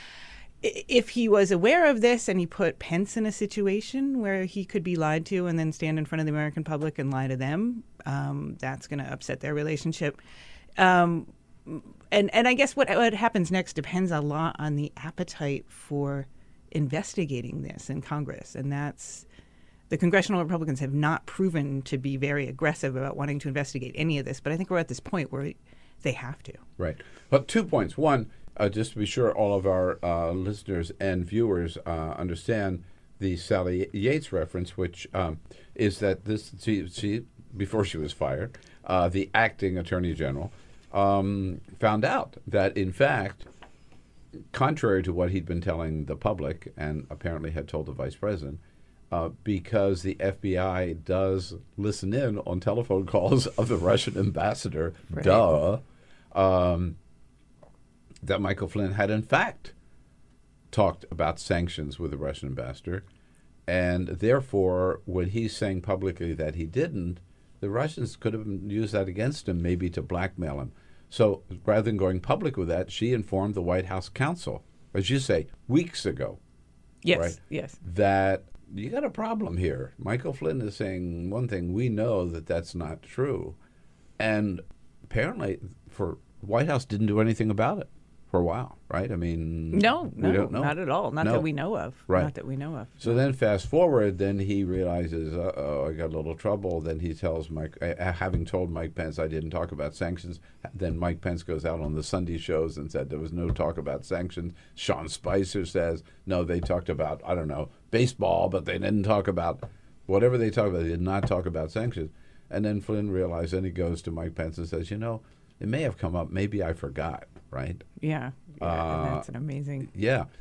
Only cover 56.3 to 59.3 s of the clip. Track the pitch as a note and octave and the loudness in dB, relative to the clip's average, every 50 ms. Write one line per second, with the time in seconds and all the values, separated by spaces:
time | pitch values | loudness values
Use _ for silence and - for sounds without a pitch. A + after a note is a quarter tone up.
56.3 | - G2 F#2+ F#2+ F#2 F#2 F2+ F2+ F2 E2+ F2+ F2 E2+ - - - - - - - | 2 4 6 6 6 6 6 4 4 2 0 -2 -4 -6 -14 -20 -20 -20 -20 -20
57.3 | - - _ - - - - - - - - _ _ _ _ - - - - F#2+ | -20 -20 _ -20 -20 -20 -20 -20 -20 -20 -20 _ _ _ _ -20 -18 -12 -2 0
58.3 | F#2+ F#2+ G2 F#2+ G2 - G2+ F2+ - G#2 G2+ F#2 G2 G#2+ G2+ G2 G#2+ A2 A2 - | 0 2 2 0 0 0 -2 -2 -2 0 0 0 2 2 2 4 2 0 2 4